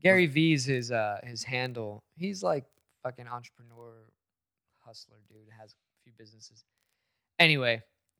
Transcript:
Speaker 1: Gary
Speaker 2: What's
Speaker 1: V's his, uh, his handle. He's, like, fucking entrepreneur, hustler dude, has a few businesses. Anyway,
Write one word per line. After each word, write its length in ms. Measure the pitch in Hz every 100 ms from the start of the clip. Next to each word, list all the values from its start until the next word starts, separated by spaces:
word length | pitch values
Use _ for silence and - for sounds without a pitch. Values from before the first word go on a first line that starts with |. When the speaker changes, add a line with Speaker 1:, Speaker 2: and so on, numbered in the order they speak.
Speaker 1:
Gary 220 | 180 190 170
Speaker 2:
What's 80 |
Speaker 1:
V's 300 | 139 160 151
his, 260 | 127 127 117
uh, 300 | 117 107 104
his 220 | 120 117
handle. 580 | - 127 127 120 107 104 _ -
He's, 260 | 190 190
like, 220 | 180 151 131 _ _ _
fucking 240 | 127 123 120
entrepreneur, 680 | 120 120 _ 117 117 117 113 110 _ _ _ _ _ _ _
hustler 400 | 117 113 - 107 104
dude, 200 | 110 107 110
has 120 | 107
a 40 | _ _ _
few 100 | 123 113
businesses. 460 | 110 110 - 110 _ _ _ _ _ _ _ -
Anyway, 440 | 165 147 123 113 - _ _